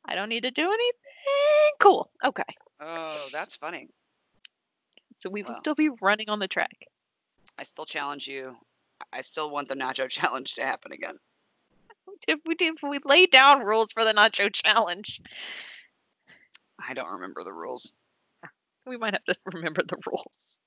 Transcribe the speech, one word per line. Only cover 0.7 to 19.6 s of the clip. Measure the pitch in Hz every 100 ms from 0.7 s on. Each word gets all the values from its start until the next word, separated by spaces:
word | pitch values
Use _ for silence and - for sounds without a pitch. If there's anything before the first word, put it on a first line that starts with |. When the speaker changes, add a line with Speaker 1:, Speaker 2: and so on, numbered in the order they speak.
| 440 480 - - - 554 554 587 605 605 587
Speaker 1:
Cool. | 415 - - _ 285
Okay. | - - - _ _
Speaker 2:
Oh, | 151 165 160 151 139
that's | 147 185 -
funny. | 156 170 - _ _ _ _ _ - _ _ _ _ _ _ _
Speaker 1:
So | 185
we | 202
will | 202
Speaker 2:
Well. | 233
Speaker 1:
still | 311 294
be | 302 240
running | 190 214 214
on | 208
the | 196
track. | - - - - _ _ _ _ _ _ -
Speaker 2:
I |
still | 135 - 156
challenge | 156 143 143 135
you. | 139 131 120 _ _ _ _ -
I | 123
still | - - 151
want | 143 139
the | 135
Nacho | 131 131 131
<laughs> |
Challenge | - - 127 - -
to | 131
happen | 117 -
again. | 69 85 - _ _ _ _ _ _ _ - - 403 -
Speaker 1:
If | 392 320
we | 330
did, | 330 320
if |
we | 285 285 277
laid | 302 370
down | 262 269 285
rules | 202 220 220
for | -
the | 220
Nacho | 214 214 - 202
Challenge. | - - 214 180 175 214 - - - - - - - _ _ _ _ _ - _ - _ - -
Speaker 2:
I | 131
don't | 85
remember | 92 92 -
the | 92
rules. | 85 92 127 - _ _ _ _ _ - _ _ _ 262
Speaker 1:
We | 247
might | 220
have | 190 -
to | - -
<laughs> |
remember | 180